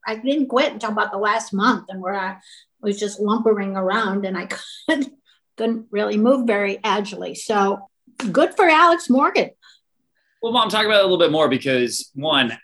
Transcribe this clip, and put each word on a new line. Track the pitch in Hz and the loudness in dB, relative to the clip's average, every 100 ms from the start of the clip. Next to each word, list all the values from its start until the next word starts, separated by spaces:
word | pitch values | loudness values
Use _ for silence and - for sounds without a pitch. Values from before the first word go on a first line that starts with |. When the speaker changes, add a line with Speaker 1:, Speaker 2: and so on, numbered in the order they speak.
| 220 | -10
Speaker 1:
I | 220 | -6
didn't | 254 294 254 | -2 -2 0
quit | 247 294 | 0 0
until | 208 220 | -2 -6
about | 214 208 | -4 -4
the | 196 | -2
last | 208 226 220 | 0 -2 -2
month, | 196 226 202 - | 0 0 0 -4
and | 190 | -10
where | 185 196 | -6 -6
I | 185 190 _ - _ _ | -6 -10 _ -20 _ _
was | 208 202 | -6 -4
just | 208 202 | -6 -4
lumbering | 208 233 226 202 196 190 | -2 2 2 0 -2 -4
around, | 185 214 202 202 190 | -2 0 -2 -2 -4
and | 185 | -6
I | 190 - - | -8 -10 -14
<laughs> | - - | -10 -4
couldn't, | 294 262 - _ _ _ - | -2 -4 -10 _ _ _ -4
couldn't | 226 226 - | -4 -4 -4
really | 208 214 208 | -4 -2 2
move | 233 269 226 | 4 4 2
very | 202 202 196 | 0 0 -2
agilely. | 220 202 202 190 180 - | -2 -2 -2 -8 -10 -8
So | - 208 196 202 - _ _ - 220 | -2 0 2 -2 -8 _ _ -10 -2
good | 208 359 - | 2 2 4
for | 349 | 4
Alex | 311 339 339 - | 6 6 4 2
Morgan. | 254 320 392 - - _ _ _ _ _ _ _ _ | 2 2 0 -2 -6 _ _ _ _ _ _ _ _
Speaker 2:
Well, | 226 | -2
Mom, | 233 220 | 0 0
talk | 214 208 | 0 2
about | 208 | 4
it | |
a | 190 | 4
little | 180 | 4
bit | 165 | 4
more | 156 147 | 4 2
because, | 127 139 127 120 104 - | 0 0 0 0 -4 -10
one, | 139 135 139 120 113 | -8 -2 0 0 -4